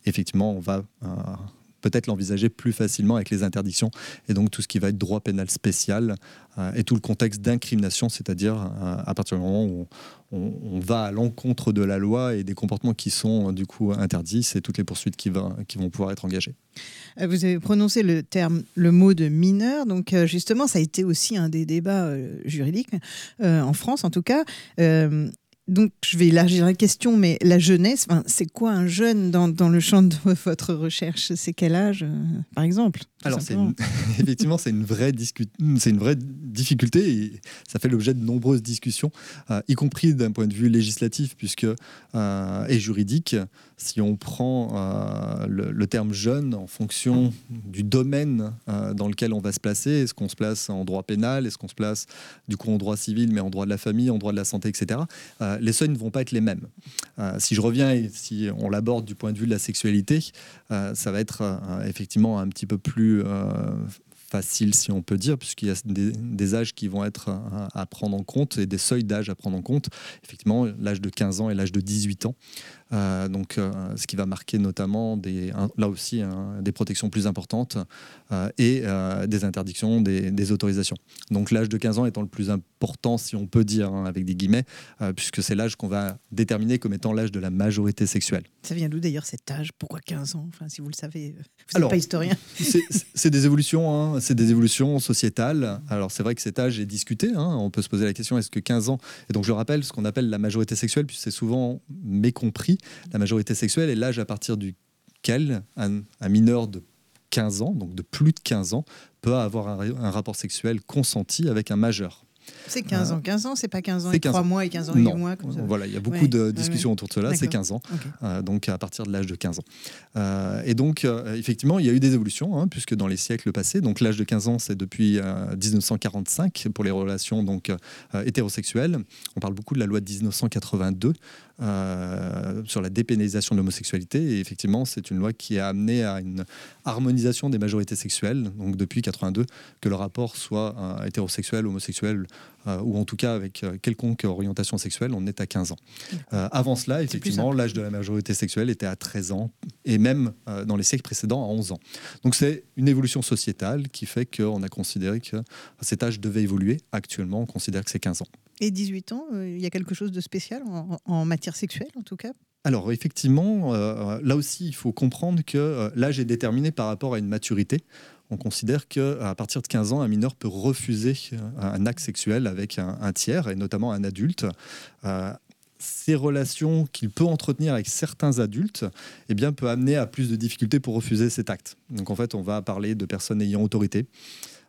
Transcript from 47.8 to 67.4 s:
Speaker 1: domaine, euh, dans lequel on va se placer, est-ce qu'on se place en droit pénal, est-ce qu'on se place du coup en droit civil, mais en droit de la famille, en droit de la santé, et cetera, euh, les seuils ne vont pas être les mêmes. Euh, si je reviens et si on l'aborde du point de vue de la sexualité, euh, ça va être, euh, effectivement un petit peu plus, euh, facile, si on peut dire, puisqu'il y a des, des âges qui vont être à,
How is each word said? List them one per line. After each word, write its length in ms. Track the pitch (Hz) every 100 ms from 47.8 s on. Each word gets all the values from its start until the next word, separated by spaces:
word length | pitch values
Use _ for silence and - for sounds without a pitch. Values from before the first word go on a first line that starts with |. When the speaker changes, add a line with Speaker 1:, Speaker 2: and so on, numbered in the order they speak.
Speaker 1:
domaine, 720 | 104 135 131 143 147 120 107 113 -
euh, 240 | 101 101
dans 160 | 101 104
lequel 240 | 98 117
on 80 | 107
va 120 | 101
se 80 | 95
placer, 300 | 104 101 143
est-ce 220 | 147 123
qu'on 160 | - 101
se 80 | -
place 320 | 107 107 -
en 160 | 98
droit 180 | 92 95
pénal, 440 | 95 104 117 135 123
est-ce 100 | -
qu'on 120 | 101
se 60 |
place 300 | - 107 107 - - - - -
du 120 | 101
coup 120 | 113
en 60 | 107
droit 220 | 98 104
civil, 340 | - 107 117
mais 80 | 107
en 80 | 95
droit 160 | 95
de 60 | 98
la 80 | 101
famille, 320 | 110 110 123
en 80 | 110
droit 140 | 101
de 40 | 101
la 80 |
santé, 240 | 95 101 107
et 40 |
cetera, 340 | - 104 117 165 - - -
euh, 160 | 104 104
les 100 | 113
seuils 160 | 110 156
ne 80 | 131
vont 140 | 110
pas 100 | 131
être 120 | 127
les 100 | 113
mêmes. 240 | 110 95 123 - - - - -
Euh, 180 | 98 98
si 160 | -
je 80 | 110
reviens 280 | 113 120 135
et 160 | 123 110
si 360 | - - 107 104 104
on 100 | 104
l'aborde 380 | 104 113 117 107
du 80 |
point 180 | 101 107
de 60 | 107
vue 80 | 113
de 40 |
la 80 | 104
sexualité, 600 | - - 110 104 98 156 - - - - -
euh, 240 | 101 98
ça 160 | 107 104
va 80 | 98
être, 200 | 110 -
euh, 420 | 104 95 95 92 101
effectivement 520 | - 95 110 113 104
un 100 | 95
petit 180 | 95 98
peu 100 | 101
plus, 460 | - - 110 107
euh, 260 | 101 98 101 - 104 104 104 - _ - -
facile, 440 | 101 95 - 104
si 180 | 95 -
on 80 | 98
peut 140 | 87 98
dire, 220 | 123 139
puisqu'il 300 | - - 101
y 20 |
a 20 | 92 107
des, 260 | 98 101
des 420 | 113 117 104 98
âges 200 | 110 117
qui 120 | - 104
vont 180 | 98
être 260 | 104 - -
à, 380 | 95